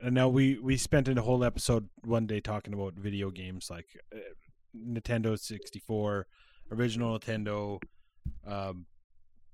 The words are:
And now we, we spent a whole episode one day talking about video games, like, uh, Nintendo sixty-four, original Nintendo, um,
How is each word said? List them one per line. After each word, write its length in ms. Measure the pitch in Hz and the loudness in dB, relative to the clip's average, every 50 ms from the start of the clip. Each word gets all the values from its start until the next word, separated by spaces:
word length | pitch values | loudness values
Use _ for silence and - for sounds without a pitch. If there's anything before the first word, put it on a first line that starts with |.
| 120 | 0
And 120 | 123 123 | 2 4
now 140 | 127 131 131 | 6 6 6
we, 300 | 127 135 135 135 135 110 | 6 6 6 6 4 2
we 180 | 127 131 135 | 2 0 2
spent 320 | 127 - - - 147 131 131 | 2 2 4 4 4 4 4
a 140 | 131 123 110 | 2 2 4
whole 220 | 117 127 123 123 | 4 4 4 4
episode 440 | 120 - - - - 120 113 104 95 - _ - | 4 2 0 2 2 2 2 2 -2 -10 _ -2
one 220 | 117 117 113 113 | 0 2 2 2
day 140 | 107 107 104 | 2 -2 -2
talking 340 | - - 107 104 - - 101 | -2 -2 -4 -4 -6 -6 -6
about 200 | 101 98 98 85 | -4 -4 -6 -6
video 360 | 95 98 104 101 98 98 98 | -6 -4 -4 -2 -2 -2 -4
games, 380 | 92 92 92 92 92 92 - - | -4 -6 -8 -10 -8 -10 -10 -10
like, 160 | 85 85 85 _ - - - - - | -10 -12 -14 _ -20 -20 -20 -18 -16
uh, 40 | 110 95 - - - - - - _ _ _ - | -14 -14 -14 -16 -18 -20 -20 -20 _ _ _ -18
Nintendo 600 | 117 110 120 120 113 - - 120 117 110 113 110 104 | -12 -8 -6 -6 -4 -2 0 0 2 2 2 0 -2
sixty-four, 880 | - - 110 101 - - - 101 - - 113 107 104 104 101 101 95 - _ _ - _ _ - - - 117 | -4 -8 -10 -10 -12 -12 -14 -12 -6 -4 -2 0 0 0 0 0 -2 -6 _ _ -20 _ _ -18 -14 -6 -2
original 460 | 110 123 120 110 117 120 117 113 110 | 0 2 2 2 0 0 0 -2 -2
Nintendo, 640 | - - 113 107 104 104 104 104 104 101 101 95 - - _ - - _ _ _ - - - - - | -4 -4 -4 -2 -2 -2 -2 -2 -4 -4 -6 -8 -10 -12 _ -20 -20 _ _ _ -8 -8 -8 -8 -8
um, 400 | 101 104 101 98 95 92 90 87 - - - _ _ _ - - - _ - - - | -6 -4 -4 -4 -4 -6 -8 -12 -16 -20 -20 _ _ _ -20 -20 -20 _ -20 -20 -20